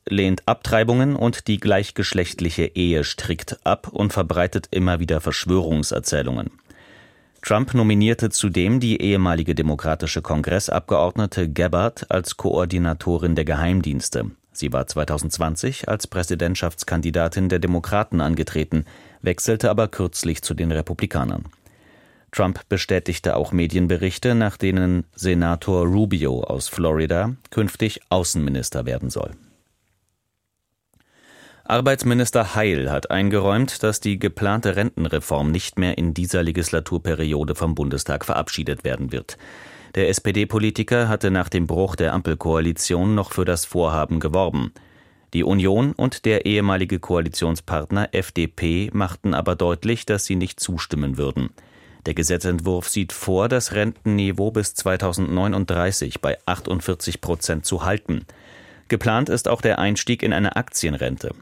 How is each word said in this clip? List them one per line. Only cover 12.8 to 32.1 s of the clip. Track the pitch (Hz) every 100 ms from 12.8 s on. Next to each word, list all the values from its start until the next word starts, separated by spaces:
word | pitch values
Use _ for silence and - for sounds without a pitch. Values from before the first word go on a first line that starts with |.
| 85 82 - 85 85 78
der |
Geheimdienste. | 78 76 85 92 76 67 - 60 55 - _
Sie | - 71
war | 64 65
zweitausendzwanzig | 78 73 76 78 - 80 80 127 135 -
als | 107 -
Präsidentschaftskandidatin | 92 87 85 85 92 85 - - 85 80 85 82 98 92
der | 90
Demokraten | 90 87 - 104 110 87
angetreten, | 76 80 76 78 73 82 - - - -
wechselte | 90 90 - 110 117
aber | 107 107
kürzlich | - 87 - 85 78
zu | -
den | 76 82
Republikanern. | 78 80 - 104 76 58 50 50 - _ _ _ - _ _ _
Trump | - 92 95 -
bestätigte | 95 - 92 - 85 - -
auch | 76
Medienberichte, | 87 82 90 87 87 95 - 123 117
nach | 107 -
denen | 98 92 90 90 82 -
Senator | 92 87 85 85 - 92 87
Rubio | 98 104 92 71 62
aus | 64 65 -
Florida | - 82 78 80 85 110 131 -
künftig | - 101 - 110 - -
Außenminister | 92 87 78 71 67 60 65 62
werden | 62 64
soll. | - - - - _ _ _ _ _ _ _ _ _ _ _ _ _ _ _ _ _ - - - -
Arbeitsminister | - 120 131 135 123